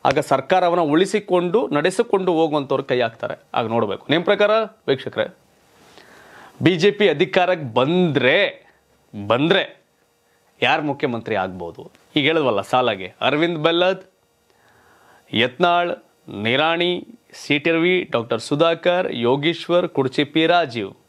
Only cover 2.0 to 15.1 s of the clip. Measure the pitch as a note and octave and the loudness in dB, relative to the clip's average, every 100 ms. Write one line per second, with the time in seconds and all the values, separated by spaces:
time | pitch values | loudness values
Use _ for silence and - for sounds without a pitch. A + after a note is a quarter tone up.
2 | A#3 G3 F#3 D#3+ D#3+ D3 C3+ C3+ - B2 | 0 0 2 2 2 0 -2 -4 0 0
3 | A#2 A#2 - - _ - A#2 A#2 A2 F2+ | -2 -4 -10 -10 _ -4 0 0 -2 -4
4 | - D3+ E3+ G3+ G#3 A3 G#3+ _ - C3+ | -2 -2 0 2 2 2 -2 _ -4 -4
5 | - - - - _ _ _ _ - - | -4 -4 -4 -6 _ _ _ _ -20 -20
6 | - - - - - - C3 F3+ G3 G3+ | -20 -20 -20 -20 -20 0 0 4 2 4
7 | G#3 D3 F3+ F#3+ F3+ F3+ C#3 A2+ C3+ F3+ | 2 2 0 2 2 0 -2 0 2 2
8 | F3+ C#3 B2 E3 F#3 - _ _ _ _ | 2 2 2 2 0 -4 _ _ _ _
9 | _ G#2+ G2+ A#2 D#3 F#3+ D#3 - _ _ | _ -14 -2 0 2 0 -2 -12 _ _
10 | _ _ _ _ _ _ B2 D#3 D3+ C3+ | _ _ _ _ _ _ 0 0 -2 -4
11 | C#3+ A#2 - G#2+ F#2+ F#2 E2+ - - _ | -4 -4 -4 -4 -4 -6 -12 -14 -20 _
12 | _ D#3 C#3+ D#3+ C3+ G2+ F#2+ B2+ B2 G2+ | _ -2 0 2 0 0 0 0 0 -2
13 | F#2 - A#2 D3 E3+ E3 D#3 E3+ F3+ F#3+ | -8 -4 -2 0 -2 0 0 2 0 -2
14 | - _ _ _ _ _ _ _ _ _ | -10 _ _ _ _ _ _ _ _ _
15 | _ | _